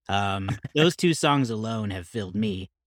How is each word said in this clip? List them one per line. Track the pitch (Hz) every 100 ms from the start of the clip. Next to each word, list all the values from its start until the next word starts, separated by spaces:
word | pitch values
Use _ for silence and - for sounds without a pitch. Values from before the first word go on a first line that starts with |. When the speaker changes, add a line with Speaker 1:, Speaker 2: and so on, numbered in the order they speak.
| -
Speaker 1:
Um, | 98 101 98 98
Speaker 2:
<laughs> | - -
Speaker 1:
those | 143 170 -
two | 175
songs | 156 151 143 120
alone | 110 113 113 104
have | 95 85
filled | 117 95
me. | 98 110 95 95 _